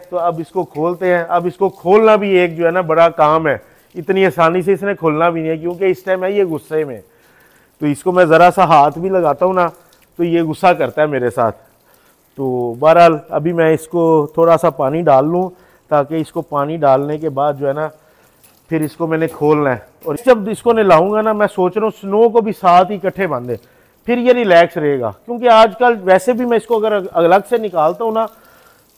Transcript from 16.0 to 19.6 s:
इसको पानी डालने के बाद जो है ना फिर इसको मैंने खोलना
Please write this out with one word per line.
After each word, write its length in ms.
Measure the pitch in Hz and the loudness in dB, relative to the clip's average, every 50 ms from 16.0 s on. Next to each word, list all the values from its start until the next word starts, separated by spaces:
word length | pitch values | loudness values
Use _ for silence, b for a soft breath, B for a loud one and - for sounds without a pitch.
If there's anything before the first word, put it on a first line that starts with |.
| 139 135 160 | -2 -2 -4
इसको 240 | 160 151 - - 170 151 | -6 -6 -8 -8 -10 -8
पानी 340 | - 151 143 143 151 165 | -6 -4 -4 -4 -4 -4
डालने 400 | 160 147 139 131 135 143 147 156 | 0 2 2 2 2 0 -4 -6
के 120 | 151 160 151 | -6 -6 -6
बाद 260 | 131 135 143 147 139 | -4 -4 -4 -4 -4
जो 100 | 135 147 | -4 -4
है 60 | 139 139 | -4 -4
ना 140 | 151 156 147 - b b b b b b b b b b b b b _ - | -4 -6 -10 -10 b b b b b b b b b b b b b _ -6
फिर 120 | 165 156 151 | -4 -4 -4
इसको 240 | 143 - - 170 | -6 -6 -6 -6
मैंने 200 | 160 160 160 165 156 | -4 -4 -4 -4 -4
खोलना 400 | - - 147 151 151 151 | -4 -2 0 0 2 2